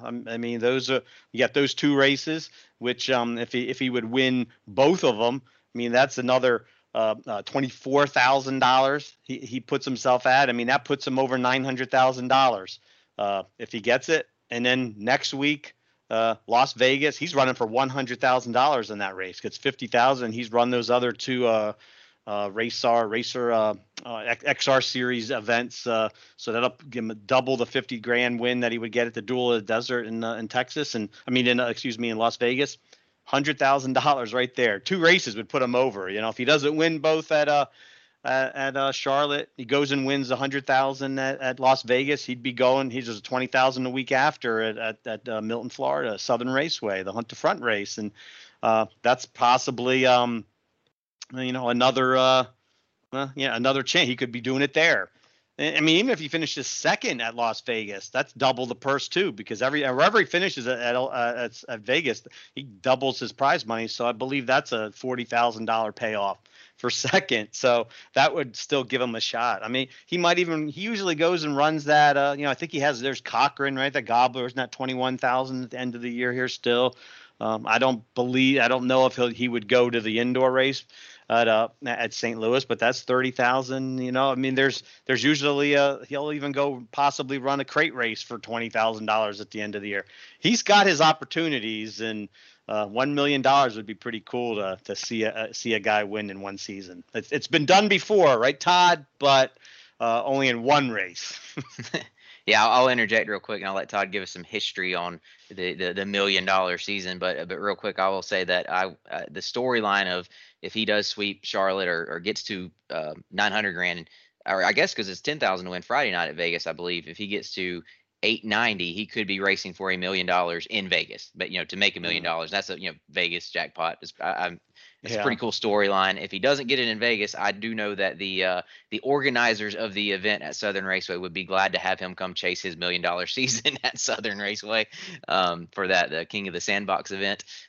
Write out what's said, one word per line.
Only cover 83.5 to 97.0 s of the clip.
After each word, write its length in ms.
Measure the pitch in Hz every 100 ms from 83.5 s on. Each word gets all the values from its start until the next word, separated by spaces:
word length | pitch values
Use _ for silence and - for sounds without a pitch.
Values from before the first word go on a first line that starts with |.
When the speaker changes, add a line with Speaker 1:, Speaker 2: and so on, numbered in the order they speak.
| 131 127 131 131 131
Speaker 1:
you 140 | 127
know, 180 | 127 135
I 60 | 127
mean, 180 | 135
there's, 300 | 131 135 - - - -
there's 180 | 127
usually 500 | 127 147 143 143 143
a, 240 | 143 143 135 127
he'll 240 | 139 151
even 200 | 151 143
go 340 | 139 143 131 120
possibly 460 | - 143 - 135 139
run 200 | 131 139
a 60 |
crate 300 | - 151 156
race 280 | 123 117 110
for 160 | - 117
twenty 320 | 104 117 117
thousand 360 | 113 113 110 107
dollars 340 | 107 107 101
at 100 | 104
the 100 | 107
end 140 | 104
of 80 | 104
the 60 | 104
year. 180 | 98 - - - -
He's 240 | 175 233
got 240 | - 208 196
his 140 | 147
opportunities, 1000 | 160 156 135 160 165 135 110 107 107 98
and, 280 | 113 107 101 _ - _ -
uh, 180 | 107 104
one 300 | 110 139 143
million 260 | 143 143
dollars 320 | 135 139 131
would 120 | 107 107
be 80 |
pretty 260 | 107 123 113
cool 340 | - 123 120
to, 240 | 107 95 92
to 100 | -
see 300 | 101 - 113
a, 280 | 107 110 113
see 220 | 113 120
a 60 | 110
guy 240 | 104 107
win 260 | 104 107 104
in 100 | 98
one 160 | 98 98
season. 460 | - 98 92 87